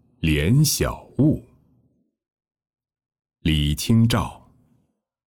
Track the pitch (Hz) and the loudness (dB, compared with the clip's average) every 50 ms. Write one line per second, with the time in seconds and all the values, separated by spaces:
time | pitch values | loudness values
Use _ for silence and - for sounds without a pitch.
0 | _ _ _ - - 80 76 73 73 87 120 143 156 139 - - - 64 - - | _ _ _ -4 -2 -2 0 0 0 2 2 2 2 0 0 -2 -4 -4 -6 -10
1 | - - - - 135 156 117 - - - _ _ _ _ _ _ _ _ _ _ | -16 -14 -4 0 0 0 0 -2 -8 -16 _ _ _ _ _ _ _ _ _ _
2 | _ _ _ _ _ _ _ _ _ _ _ _ _ _ _ _ _ _ _ _ | _ _ _ _ _ _ _ _ _ _ _ _ _ _ _ _ _ _ _ _
3 | _ _ _ _ _ _ _ _ - - 78 76 73 73 73 71 - - 113 113 | _ _ _ _ _ _ _ _ -2 -2 0 0 0 -2 -2 -4 -2 0 2 4
4 | 113 117 120 107 80 - - - _ _ _ _ _ _ _ _ _ _ _ _ | 4 2 2 -2 -4 -6 -10 -18 _ _ _ _ _ _ _ _ _ _ _ _
5 | _ _ _ _ _ | _ _ _ _ _